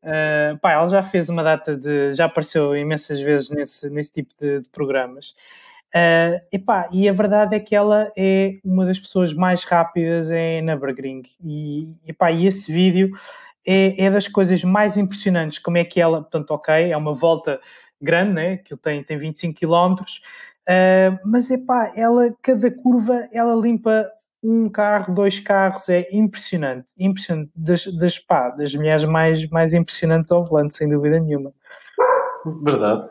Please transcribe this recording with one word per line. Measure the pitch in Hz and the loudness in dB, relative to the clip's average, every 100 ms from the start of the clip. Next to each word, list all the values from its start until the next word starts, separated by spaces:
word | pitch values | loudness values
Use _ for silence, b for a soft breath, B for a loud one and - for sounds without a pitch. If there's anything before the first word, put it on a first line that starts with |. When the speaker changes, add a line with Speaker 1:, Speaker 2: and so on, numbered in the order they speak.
| 156 | -4
Speaker 1:
Ah, | 156 156 151 151 151 | -4 0 0 0 0
pá, | 185 | 2
ela | 156 170 | 2 4
já | 196 | 2
fez | 190 196 165 | 2 -2 -2
uma | 170 | -2
data | 160 156 156 143 | 0 0 -2 -6
de, | 139 147 139 | -2 0 0
já | 139 165 | 0 0
apareceu | 165 156 160 147 143 | 0 -2 0 0 0
imensas | 147 156 - 147 | -2 -4 -6 -6
vezes | 139 147 139 | 0 0 0
nesse, | 147 143 - 143 | -6 -8 -10 -10
nesse | 147 147 | -8 -8
tipo | - 131 _ | -8 -12 _
de, | 147 143 | -4 -4
de | 123 | -6
programas. | - 139 135 123 131 - _ B B B B _ | -8 -4 -2 -4 -10 -20 _ B B B B _
Ah, | 175 170 165 170 175 _ | 2 4 4 2 0 _
epá, | 196 190 208 175 | -8 0 -2 0
e | 180 202 | 0 2
a | |
verdade | 190 208 208 208 208 | 2 2 2 2 0
é | |
que | 214 208 | 0 0
ela | 208 208 214 202 | 2 2 0 -2
é | 190 190 196 190 | 0 2 0 -4
uma | 190 185 185 | -2 0 0
das | 185 | -2
pessoas | - 190 180 | -4 0 0
mais | 156 185 180 | 0 0 0
rápidas | - 175 165 - 165 170 160 | 0 0 0 -2 -2 -2 -2
em | 165 165 165 | -2 -2 -2
Nürburgring. | 160 151 135 127 135 131 127 _ | -4 -4 -4 -8 -8 -12 -16 _
E, | 170 151 151 147 160 160 160 | -12 -10 -8 -10 -10 -16 -18
epá, | 160 175 | -2 0
e | 165 185 | 2 0
esse | 196 196 | 0 -4
vídeo | 160 185 180 196 196 B B B B - | 2 2 4 0 -2 B B B B 0
é, | 190 190 190 196 | 2 2 2 2
é | |
das | 202 196 | 2 0
coisas | - 185 180 | 0 2 2
mais | 180 196 208 202 | 2 2 2 0
impressionantes, | 196 190 - 175 156 151 | -2 -4 -2 0 -2 -6
como | - 170 | -4 -2
é | |
que | 170 - | 0 0
ela, | 170 160 | 2 0
portanto, | 151 160 147 | -4 -8 -6
ok, | 147 - 156 175 | -8 0 0 2
é | 156 | -2
uma | 151 | -4
volta | 139 165 160 160 135 B B B _ | 0 0 0 -2 -8 B B B _
grande, | 143 165 196 | -2 0 2
né? | 180 165 | 0 -2
Aquilo | 190 _ 135 | -6 _ -10
tem, | - 147 | -6 -6
tem | 143 151 | -6 -8
vinte | 151 151 | -8 -8
e | |
cinco | 170 156 | -10 -6
quilómetros, | 165 170 180 185 196 - B B B B - | 0 2 2 0 -4 -18 B B B B 0
ah, | 185 185 185 190 190 190 | 4 6 6 4 2 0
mas, | 240 247 | 0 0
epá, | 254 254 247 220 - | -4 0 -2 -2 -2
ela, | 226 240 240 233 | 2 4 2 0
cada | - 254 233 | 0 2 2
curva, | 247 254 247 220 247 220 | 0 0 2 2 -2 -2
ela | 226 233 233 | -2 0 2
limpa | 226 226 226 220 202 - _ _ 220 | 2 0 0 0 0 -8 _ _ 0
um | 226 220 | 0 0
carro, | 214 208 208 190 180 | 0 0 0 0 0
dois | 196 196 | 0 0
carros, | - 196 190 190 - | 0 2 2 0 -2
é | 180 175 | -2 0
impressionante, | 202 214 196 - 180 147 127 127 _ | 0 0 -2 -8 -4 -4 -6 -12 _
impressionante, | 190 190 - 165 151 - | -2 -2 -4 -6 -6 -8
das, | 156 175 202 170 | 0 0 0 -2
das, | 175 - | -2 -2
pá, | _ 165 123 | _ 0 0
das | 135 147 143 | -4 -6 -2
mulheres | 151 156 | 0 2
mais, | 156 160 160 160 160 | 2 2 2 2 0
mais | 165 165 | 0 2
impressionantes | 170 170 - 165 165 160 | 2 0 -2 0 0 2
ao | 175 170 | 0 2
volante, | 156 147 - | 0 0 -2
sem | 151 | 0
dúvida | 147 147 156 | 0 2 2
nenhuma. | 160 143 139 _ B B B B 508 508 - - 160 156 | 0 -4 -6 _ B B B B 2 2 -2 -8 -10 -4
Speaker 2:
Verdade. | 147 131 104 107 - | 0 2 2 0 -4